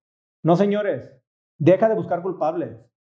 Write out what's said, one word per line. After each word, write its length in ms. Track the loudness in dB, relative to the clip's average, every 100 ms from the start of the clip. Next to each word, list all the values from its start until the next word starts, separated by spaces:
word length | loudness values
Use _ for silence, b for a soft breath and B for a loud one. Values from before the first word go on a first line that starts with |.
| _ _ _ _
No, 120 | 0 2
señores, 560 | 2 0 -4 -6 -8 _ _ _ _ 0
deja 320 | 4 4 2
de 60 | 0
buscar 260 | -4 -6
culpables. 580 | -6 -4 -4 -4 -8 -12 _ _